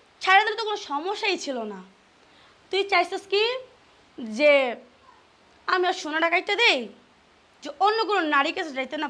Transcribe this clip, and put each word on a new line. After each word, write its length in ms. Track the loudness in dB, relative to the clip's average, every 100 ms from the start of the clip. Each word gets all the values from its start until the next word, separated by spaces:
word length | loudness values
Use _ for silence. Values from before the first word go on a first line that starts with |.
| _ -4
ছাইড়া 240 | 6 6
দিলে 120 | 6 0
তো 80 |
কোনো 120 | -4 -6
সমস্যাই 640 | -6 -6 -4 -4 -2 -2
ছিল 140 | -4 -6 -8
না। 100 | -10 -16 _ _ _ _ _ -20 _ _
তুই 120 | -4 0
চাইছিস 300 | 0 0 -4 -4
কি 120 | 0 0 -4 -10 _ _ _ _ -14 -8 2
যে 120 | 4 6 2 -4 -12 _ _ -20 _ _ _ _ -2
আমি 180 | 0 0
আর 20 |
সোনা 280 | -2 -4 -2
ডাকাইতে 340 | 0 0 0 2
দেই, 260 | 2 2 -2 -14 _ _ _ _ _ _
যে 80 | -12 -2 0
অন্য 120 | 2 0
কোনো 100 | 0 2
নারী 180 | 2 0
কাছে 180 | -2 -6
যাইতে 260 | -8 -8
না 120 | -6